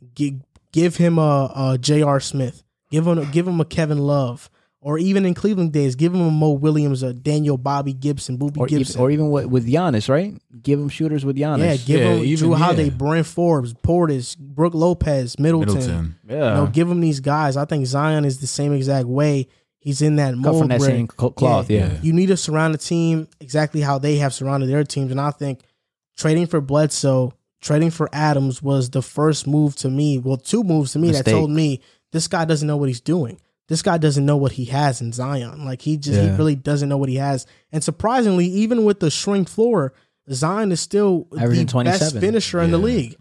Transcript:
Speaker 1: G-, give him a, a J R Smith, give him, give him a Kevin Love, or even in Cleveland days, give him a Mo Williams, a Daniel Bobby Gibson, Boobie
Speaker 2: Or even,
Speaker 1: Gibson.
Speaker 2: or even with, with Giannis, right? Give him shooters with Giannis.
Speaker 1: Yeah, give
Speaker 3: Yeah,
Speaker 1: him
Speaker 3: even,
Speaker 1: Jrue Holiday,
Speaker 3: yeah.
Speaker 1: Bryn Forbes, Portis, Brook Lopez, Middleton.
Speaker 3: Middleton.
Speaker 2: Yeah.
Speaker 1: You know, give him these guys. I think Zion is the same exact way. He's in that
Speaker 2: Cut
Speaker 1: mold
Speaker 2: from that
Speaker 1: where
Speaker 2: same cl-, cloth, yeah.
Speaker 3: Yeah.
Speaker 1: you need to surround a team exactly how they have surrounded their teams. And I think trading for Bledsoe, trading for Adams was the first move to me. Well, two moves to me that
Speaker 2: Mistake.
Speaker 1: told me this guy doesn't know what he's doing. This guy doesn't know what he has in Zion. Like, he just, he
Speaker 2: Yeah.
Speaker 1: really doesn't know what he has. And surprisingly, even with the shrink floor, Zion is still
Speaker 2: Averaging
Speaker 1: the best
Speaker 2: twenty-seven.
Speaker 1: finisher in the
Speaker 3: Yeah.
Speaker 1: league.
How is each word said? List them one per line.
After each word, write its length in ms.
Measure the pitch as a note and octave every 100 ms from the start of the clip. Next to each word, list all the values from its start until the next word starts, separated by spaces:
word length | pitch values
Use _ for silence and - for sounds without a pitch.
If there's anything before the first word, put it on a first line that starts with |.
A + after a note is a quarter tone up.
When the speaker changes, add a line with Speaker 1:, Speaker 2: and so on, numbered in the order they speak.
| B2
Speaker 1:
G-, 260 | B2 C#3+ C3+ - _ _
give 240 | E3 F3 E3
him 220 | E3+ E3
a, 340 | D3+ C#3+ C3 C3+ C3
a 40 | B2+
J 220 | B2+ D3+
R 160 | D3 C#3
Smith, 420 | - C#3 B2 - _ _ _
give 160 | D3+ E3+
him, 240 | E3 D3
give 160 | D#3+ F3+
him 140 | E3+
a 40 |
Kevin 340 | D3+ - D3+ D3
Love, 520 | C#3+ C#3+ B2+ A#2+ - _ _ _
or 140 | C#3+ D#3
even 280 | F#3+ G3 F#3+
in 80 |
Cleveland 380 | E3+ G3+ F#3 E3
days, 220 | D3 C#3
give 200 | B2+ E3+
him 80 | F3+
a 80 | E3+
Mo 220 | D#3 D#3
Williams, 500 | C#3+ D3+ D3+ D3 C3
a 100 | C3
Daniel 460 | B2 C#3+ D3+ D3 C3+
Bobby 340 | C3+ C#3+ C#3+
Gibson, 460 | C3 D3 C#3 - B2+
Boobie 180 | C#3+ C#3+
Speaker 2:
Or 100 | B2
even, 120 | D3
Speaker 1:
Gibson. 200 | - B2
Speaker 2:
or 80 | B2+
even 200 | D3+ D3+
with, 140 | C#3+
with 220 | B2+ B2+ A#2
Giannis, 400 | D3+ F3+ A2 A#2+
right? 240 | C#3+ G3+ - _ A#2+
Give 180 | B2+ C#3+
him 80 | C#3+
shooters 340 | - D#3 D3+
with 140 | C3+ C3+
Giannis. 220 | D3 C#3+
Speaker 1:
Yeah, 180 | E3 C3+
give 240 | A#2+ C#3+
Speaker 3:
Yeah, 120 | A#2
Speaker 1:
him 100 | A2+
Speaker 3:
even, 240 | B2 D#3 E3
Speaker 1:
Jrue 80 | D#3+
Holiday, 280 | F3 D#3+
Speaker 3:
yeah. 60 | D3
Speaker 1:
Bryn 320 | B2+ C#3+ E3
Forbes, 500 | D#3 - F3 D3+ B2
Portis, 640 | A#2 - F3 E3 C3+ B2 E3
Brook 340 | C#3 C#3 E3+
Lopez, 680 | E3 F3 E3+ D#3 C#3 B2 -
Middleton. 360 | D3+ E3 G#2
Speaker 3:
Middleton. 420 | G2 - E2+ E2 E2 G#2
Speaker 2:
Yeah. 80 | C#3+
Speaker 1:
You 40 | C3 G#2+
know, 20 | C#3+
give 220 | D#3 F3
him 100 | F3
these 200 | E3 C#3
guys. 380 | C3+ D3+ D3 C3+
I 80 | D3+
think 180 | D3+ B2+
Zion 380 | C#3 D#3 D3+
is 140 | C#3+ C3
the 60 | C3+
same 260 | - C#3+
exact 340 | C#3+ C3 C#3 B2
way. 420 | C3 D3+ C#3 C3 _ _ _
He's 200 | C#3+ C3+
in 160 | D3+ D3
that 160 | C#3
Speaker 2:
Cut 60 | B2
Speaker 1:
mold 200 | C#3+ D#3+
Speaker 2:
from 80 | D3
that 120 | A#2+
Speaker 1:
where 80 | C#3
Speaker 2:
same 200 | A#2+ A2+
cl-, 180 | - A#2+
cloth, 360 | - B2+ A2+ B2
yeah. 220 | G#2+ F#2
Speaker 3:
Yeah. 60 | D2+
Speaker 1:
you 120 | D#3+
need 120 | E3+ F#3+
to 80 | F#3
surround 360 | - D#3 D#3+
a 40 | D3+
team 500 | - E3+ E3 D#3+ D#3 _
exactly 440 | C3+ D3+ D3+ D#3
how 160 | C#3+ C#3
they 180 | C#3+ D3
have 160 | C#3
surrounded 380 | - C3+ C#3 C3
their 140 | C#3+
teams. 260 | C#3+ C#3+ C3
And 100 | C3
I 100 | D3
think 300 | C#3+ C#3+ B2+ _ _ _ _ _ -
trading 300 | D#3 D#3+ E3+
for 160 | D#3+
Bledsoe, 720 | C3+ D3 D#3 - C#3 C3 B2+ - _ _
trading 300 | - D3 E3
for 180 | E3 D3+
Adams 480 | D3 D3+ C#3+ C3+ B2
was 260 | C#3 C3+ B2+
the 120 | C3
first 440 | - - D#3 D3 C3+
move 300 | D3+ D3 -
to 140 | C3+
me. 280 | C3+ D3+ C3+
Well, 200 | B2+ C3
two 260 | - A3+
moves 280 | G3 D#3 C#3
to 60 | D3
me 100 | E3+
that 100 | C#3+
Speaker 2:
Mistake. 160 | A#2
Speaker 1:
told 160 | A2 D3
me 320 | D#3 D3+ C3 _ _ _
this 160 | D#3+ D#3+
guy 180 | F3 D#3+
doesn't 200 | D3+ D3+
know 120 | D3
what 100 | C#3
he's 120 | A#2+
doing. 360 | - F3 B2 F#2 _ _ -
This 140 | D#3+
guy 160 | G3+ E3+
doesn't 280 | D#3 C#3+ C#3+
know 100 | D3
what 140 | C3+
he 120 | C3 A#2+
has 340 | C3+ D3 A#2+
in 120 | A#2
Zion. 520 | A#2+ B2+ C#3 A#2+ D3+
Like, 160 | C#3 C3
he 160 | D3 D#3
just, 220 | C#3+ -
he 60 | D3+
Speaker 2:
Yeah. 100 | F#2+
Speaker 1:
really 200 | D#3 C#3
doesn't 320 | C#3+ C#3+ C#3+
know 100 | C#3
what 100 | C3+
he 60 | C3
has. 300 | C#3 C3+ - _ _
And 140 | D#3
surprisingly, 600 | E3 D#3 G#3+ B3+ G#3+ F3+ F3
even 380 | F#3+ A3 A#3+
with 140 | G#3 G3+
the 120 | D#3
shrink 360 | - G3+ G3+ F3
floor, 440 | - A#3 G#3 C3+ - _ _ -
Zion 400 | C3 D#3 G3+ G#3+
is 80 | E3+
still 480 | - G3+ G#3 F3 -
Speaker 2:
Averaging 260 | - A#2+ A#2+
Speaker 1:
the 60 |
best 60 | -
Speaker 2:
twenty-seven. 500 | B2 D3 F#3 D#3 A#2+
Speaker 1:
finisher 400 | F#3+ A3+ - F3
in 100 | E3+
the 60 | E3+
Speaker 3:
Yeah. 60 |
Speaker 1:
league. 320 | A3 A#3 A#2 -